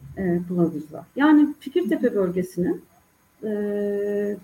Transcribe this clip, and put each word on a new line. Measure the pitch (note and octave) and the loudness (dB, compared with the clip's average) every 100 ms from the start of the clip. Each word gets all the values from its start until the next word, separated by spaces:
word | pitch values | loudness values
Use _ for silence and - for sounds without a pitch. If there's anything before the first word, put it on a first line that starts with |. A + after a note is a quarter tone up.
| - - | -16 -6
e, | F#3 F3 F3 | -2 -2 -2
kullanıcılar. | F3+ E3 D3+ - - - - | 0 0 0 -10 -16 -12 0
Yani | D4 D4+ D4 - | 6 6 6 2
Fikirtepe | - F4+ C#4 A3+ A#3+ G3+ | -4 -2 0 0 0 0
bölgesinin, | F3+ F3+ F3+ - F3+ - - _ _ _ _ _ | 0 0 -4 -2 -2 -2 -8 _ _ _ _ _
e, | G#3+ G#3 G#3 G#3 G3+ G3+ G3+ G3+ G#3 G#3 | -6 -4 -2 -2 -2 -2 -2 -2 -4 -6